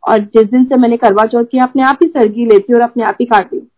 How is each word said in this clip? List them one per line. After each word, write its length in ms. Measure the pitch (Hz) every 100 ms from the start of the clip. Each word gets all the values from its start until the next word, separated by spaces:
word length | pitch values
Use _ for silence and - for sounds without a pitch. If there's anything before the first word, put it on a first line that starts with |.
| -
और 100 | 220
जिस 320 | 208 226 214
दिन 120 | 247
से 160 | 254 262
मैंने 180 | 240 233
करवा 260 | 233 202
चौथ 200 | 220 240
किया, 200 | 233 254
अपने 200 | 254 269
आप 160 | 262 277
ही 60 | 330
सरगी 360 | 302 214 214 233
लेती 280 | 202 196
और 80 | 240
अपने 220 | 240 240
आप 140 | 220 202
ही 60 | 240
खाती। 420 | 220 180 - -